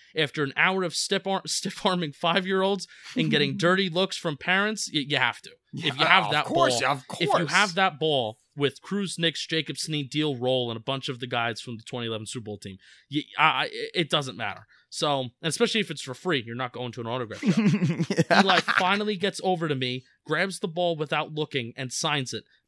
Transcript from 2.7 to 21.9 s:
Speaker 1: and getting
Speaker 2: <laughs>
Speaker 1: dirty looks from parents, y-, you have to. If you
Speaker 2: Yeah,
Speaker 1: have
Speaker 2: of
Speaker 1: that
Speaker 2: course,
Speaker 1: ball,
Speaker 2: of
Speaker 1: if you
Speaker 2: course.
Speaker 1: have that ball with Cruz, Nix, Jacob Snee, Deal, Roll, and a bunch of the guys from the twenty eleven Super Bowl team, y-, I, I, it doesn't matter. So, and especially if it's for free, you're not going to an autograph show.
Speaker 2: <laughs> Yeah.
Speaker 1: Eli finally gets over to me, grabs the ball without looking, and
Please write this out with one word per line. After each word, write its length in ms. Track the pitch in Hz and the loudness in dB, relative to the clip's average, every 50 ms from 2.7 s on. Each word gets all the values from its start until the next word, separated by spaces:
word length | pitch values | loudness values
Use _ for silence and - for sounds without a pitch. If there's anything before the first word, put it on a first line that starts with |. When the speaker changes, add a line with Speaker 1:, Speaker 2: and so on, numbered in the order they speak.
| 202 185 - - - - - - - | 0 0 -4 -12 -16 -20 -18 -8 -2
Speaker 1:
and 140 | 165 160 151 | 0 2 2
getting 260 | 151 147 143 139 135 | 4 2 2 2 0
Speaker 2:
<laughs> 0 | |
Speaker 1:
dirty 320 | - 156 175 185 190 196 180 | 2 4 4 4 4 2 0
looks 280 | 160 180 190 185 - | 2 0 0 0 -2
from 200 | - - 165 147 | -4 -4 -4 -4
parents, 540 | - - 180 185 196 202 214 220 202 - - | -4 -2 0 2 2 2 0 -2 -4 -6 -4
y-, 120 | - 151 139 147 | -2 -4 -2 0
you 80 | 147 | 0
have 240 | 131 127 120 - - | 2 2 2 0 -4
to. 80 | - - - _ _ _ | -12 -20 -20 _ _ _
If 120 | - - 165 | -10 -4 -4
you 80 | 151 127 139 | -2 0 2
Speaker 2:
Yeah, 60 | 151 | 6
Speaker 1:
have 180 | 156 175 190 - | 6 6 6 6
Speaker 2:
of 40 | 104 | 4
Speaker 1:
that 120 | 151 151 - | 2 0 0
Speaker 2:
course, 340 | - 311 - - 131 120 117 | 2 4 4 4 4 4 2
Speaker 1:
ball, 100 | 131 131 | 2 2
Speaker 2:
of 120 | 143 131 - - - | 0 0 -4 -12 -4
Speaker 1:
if 60 | - | -2
you 60 | - 403 | 0 2
Speaker 2:
course. 220 | 359 175 165 143 | 2 2 2 4
Speaker 1:
have 220 | 170 190 208 196 165 | 4 4 4 4 2
that 240 | 190 190 185 160 131 | 2 0 0 0 0
ball 400 | 156 160 147 131 117 107 110 _ _ _ - | 0 0 2 2 0 -2 -6 _ _ _ -4
with 240 | 143 143 131 - - | 0 0 0 0 -4
Cruz, 360 | - - 190 202 196 160 - 165 | -8 -6 -4 -4 -2 -4 -2 0
Nix, 260 | 170 165 143 - - | 0 0 0 -2 -6
Jacob 300 | - 160 160 151 - 143 | -2 -2 -2 -2 -4 -6
Snee, 320 | - - 156 156 147 143 120 | -8 -6 -4 -4 -4 -4 -2
Deal, 280 | - 147 151 151 135 | -2 0 0 0 0
Roll, 340 | 120 123 127 131 127 123 117 | 0 0 2 2 2 0 -2
and 60 | 113 | -4
a 40 | 113 | -6
bunch 280 | 113 - 139 135 - - | -4 -4 -4 -4 -4 -8
of 100 | 131 117 | -8 -8
the 80 | 127 | -8
guys 340 | 120 127 120 117 117 110 - | -4 -2 -2 -2 -2 -4 -6
from 160 | - 127 117 | -8 -12 -12
the 60 | 113 | -12
twenty 240 | - - 135 123 117 | -12 -10 -8 -6 -6
eleven 200 | 113 110 107 107 | -6 -6 -6 -8
Super 180 | - - 127 107 | -8 -10 -10 -8
Bowl 140 | 107 104 101 | -10 -12 -10
team, 180 | - 98 95 - _ - - - _ - | -12 -14 -16 -16 _ -20 -20 -20 _ -6
y-, 100 | 139 147 - _ 98 | -6 -6 -6 _ 2
I, 80 | 95 151 156 131 131 151 | 4 4 4 6 4 -2
I, 40 | - - 117 147 - | -2 -4 -8 -10 -4
it 160 | - 180 165 131 | -2 -2 0 2
doesn't 260 | 170 151 135 131 92 | 0 0 0 -2 -6
matter. 300 | 107 113 101 92 - - _ _ _ _ _ | -6 -6 -6 -6 -8 -16 _ _ _ _ _
So, 340 | - - 160 147 143 135 | -6 -2 0 0 0 0
and 260 | 131 120 _ _ - 160 | -2 -4 _ _ -4 -2
especially 320 | - - 240 - - 220 | 2 2 2 2 2 0
if 100 | 185 - | -2 -2
it's 120 | 156 - | -6 -10
for 120 | - 135 123 | -10 -10 -12
free, 300 | - - 180 160 131 110 | -6 -2 0 0 0 -2
you're 80 | 117 117 | -4 -6
not 180 | 123 127 120 | -6 -6 -6
going 200 | - 117 127 120 | -6 -6 -6 -6
to 80 | 113 127 | -6 -6
an 80 | 113 113 | -6 -4
autograph 320 | 120 131 120 104 98 - | -4 -4 -4 -6 -8 -2
show. 100 | 294 220 | 0 2
Speaker 2:
<laughs> 640 | 156 226 214 185 160 208 180 135 170 - 170 - 202 - - - | 4 6 6 4 4 4 2 0 0 0 -2 -2 2 2 2 4
Yeah. 120 | 170 - 190 | 6 4 6
Speaker 1:
Eli 160 | 190 180 170 | 6 4 4
finally 560 | - - - - 185 180 202 208 208 214 214 | 4 2 0 2 2 2 2 2 2 -2 -2
gets 240 | 165 202 196 - - | 0 -2 -2 -2 -2
over 240 | - 190 185 165 165 | 0 0 0 0 0
to 80 | 156 143 | -2 0
me, 300 | 127 131 127 127 127 - _ _ _ _ | 0 0 -2 -4 -6 -8 _ _ _ _
grabs 360 | - 156 160 185 190 180 - | -2 0 0 0 -2 -2 -6
the 80 | - 180 | -6 -6
ball 260 | 156 175 175 170 165 | -2 0 0 0 0
without 380 | 151 156 - 160 151 151 - 156 | 0 -2 0 0 -2 -2 -2 -2
looking, 380 | 151 151 - - 135 117 113 - | -4 -4 -2 -2 -4 -4 -4 -8
and 160 | 135 131 123 | -8 -8 -6